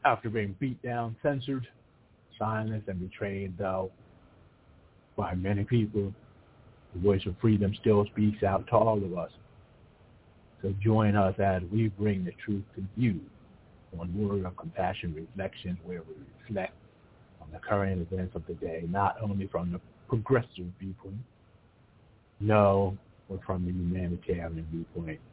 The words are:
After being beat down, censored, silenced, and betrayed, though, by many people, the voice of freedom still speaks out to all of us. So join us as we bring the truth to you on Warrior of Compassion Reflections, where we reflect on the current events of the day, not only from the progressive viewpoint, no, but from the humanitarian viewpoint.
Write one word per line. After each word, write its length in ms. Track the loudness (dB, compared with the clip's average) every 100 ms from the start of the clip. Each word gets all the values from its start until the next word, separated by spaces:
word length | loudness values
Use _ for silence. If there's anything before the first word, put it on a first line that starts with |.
After 240 | 4 2 0
being 260 | -2 -2 -4
beat 220 | -6 -4
down, 340 | -6 -4 -4 -2
censored, 440 | -2 -2 -4 -6 -8 _ _ _ _ _ _ -6
silenced, 500 | -4 -2 -4 -6 -6
and 120 | -8
betrayed, 560 | -8 -8 -6 -6 -8 -6
though, 340 | -4 -2 -4 -10 -20 -20 -20 -20 -20 _ _ -20 _ _ _ -6
by 180 | -4
many 300 | -2 -2 -2
people, 480 | 2 2 2 0 -4 -6 -20 -20 -20 -20 -20 -20 -14
the 80 | 0
voice 240 | 4 4
of 100 | 0 2
freedom 340 | 4 6 4 2
still 240 | 4 4 4
speaks 300 | 2 2 4
out 240 | 2 2 4
to 60 | 4
all 220 | 6 2
of 180 | 0 -4
us. 140 | -8 -12 -20 -20 -20 -20 -20 _ -20 -20 -20 -20 -20 -8
So 140 | -6 0
join 340 | 4 6 6 6
us 180 | 4 4
as 240 | 2 2 0
we 160 | 0 0
bring 360 | 0 0 0
the 80 | -2 -8
truth 200 | -6 -4 -6 -10
to 60 | -10 0
you 220 | 2 0 -6 -20 -20 -20 -20 -20 -16 -10
on 140 | -6
Warrior 340 | -2 -2 -2 -4
of 80 | -8
Compassion 560 | -10 -4 -4 -4 -6
Reflections, 640 | -8 -10 -8 -8 -6 -8 -8
where 180 | -8 -12
we 120 | -12 -18 -18 -20
reflect 320 | -8 -6 -6 -10 -20 _ _ -20 -20 -20
on 80 | -18
the 80 | -16
current 480 | -2 0 2 -2 -2
events 260 | -4 -4 -6
of 60 | -10
the 80 |
day, 300 | -8 -6 -6 -4
not 280 | 2 2 0
only 240 | -4 -2 -2
from 260 | -4 -2
the 80 | -6 -8 _ -4
progressive 600 | -4 2 2 2 -10 -12 -10
viewpoint, 380 | -10 -10 -12 -12 -12 _ _ _ _ _ _ _ _ _ _ _
no, 560 | 4 8 8 8 4 -2 _ -20 _
but 120 | -12
from 200 | -4 -2
the 80 | -2
humanitarian 960 | -2 -2 -2 -2 -4 -4 -4 -4 -8 -8
viewpoint. 500 | -8 -8 -8 -8 -10 -14